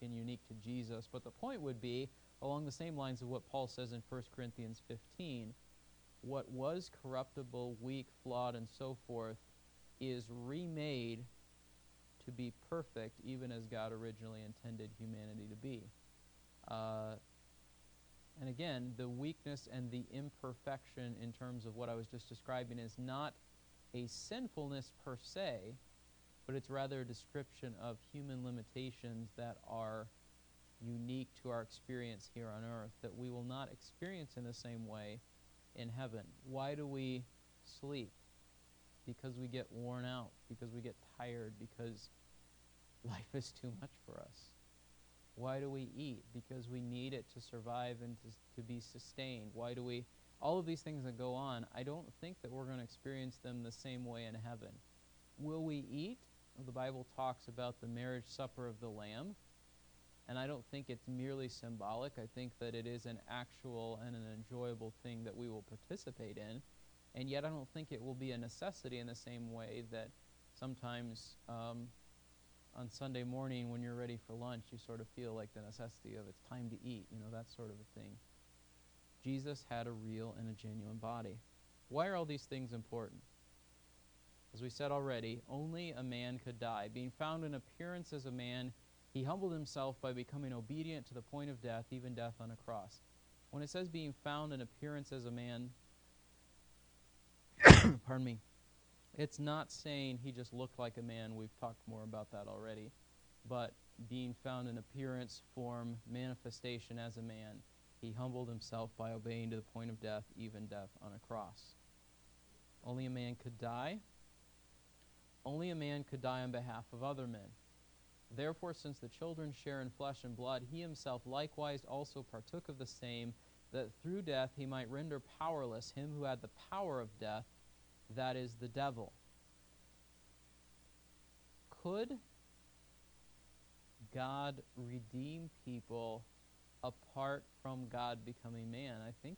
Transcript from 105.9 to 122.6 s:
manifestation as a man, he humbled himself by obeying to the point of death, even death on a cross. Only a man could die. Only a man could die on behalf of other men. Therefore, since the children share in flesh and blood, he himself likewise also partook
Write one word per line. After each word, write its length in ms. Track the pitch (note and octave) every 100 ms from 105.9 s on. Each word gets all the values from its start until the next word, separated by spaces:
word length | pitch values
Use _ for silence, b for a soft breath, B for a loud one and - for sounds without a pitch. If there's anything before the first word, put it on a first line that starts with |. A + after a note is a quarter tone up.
| A2+ A#2
manifestation 920 | B2 B2+ B2 A#2+ - B2 A#2 - A#2
as 160 | A#2 A2
a 60 |
man, 340 | A2+ A2 G#2+ G#2+ - - - -
he 120 | A#2
humbled 360 | A2 B2+ B2 A#2+
himself 420 | A2+ - A2+ A2 -
by 140 | A2+
obeying 400 | A2+ A2+ A#2 A2+
to 60 | A2+
the 60 |
point 280 | G#2+ A2+ A#2
of 100 | A2
death, 220 | A2+ G#2+ G#2 -
even 300 | A2 G#2+ G#2
death 240 | G2+ G2 -
on 80 | G2+ G2+
a 100 | -
cross. 480 | A#2 F#2+ G#2 - - - - - - - - - - - -
Only 220 | A#2+ B2+ B2+
a 40 |
man 260 | B2+ A#2+ A#2+
could 160 | B2 A#2
die. 400 | A#2 A#2+ C#3+ G#3 - - - - - - - - - - - - - -
Only 260 | C3 D3+ F3+
a 40 |
man 300 | D#3+ D3 C#3+ C#3
could 140 | C3+
die 200 | B2+ B2+
on 100 | B2+
behalf 320 | B2 B2 A2+ -
of 100 | A#2+
other 240 | C3+ C3+ B2
men. 240 | A2 G2 A2 - - - - - - - A#2
Therefore, 360 | D3 E3 F3+
since 280 | D#3 D3 C3+
the 80 | A#2+
children 440 | - E3 D#3+ D3+
share 280 | C3 C#3+ C#3
in 100 | B2+
flesh 280 | - C#3 C3
and 140 | B2 A2+
blood, 260 | B2+ C3 B2
he 100 | E3
himself 420 | E3+ C#3+ C#3 B2
likewise 580 | B2+ C3+ D3+ - D3 C#3 -
also 340 | C3+ D3 C#3
partook 460 | A#2+ A2+ - E3+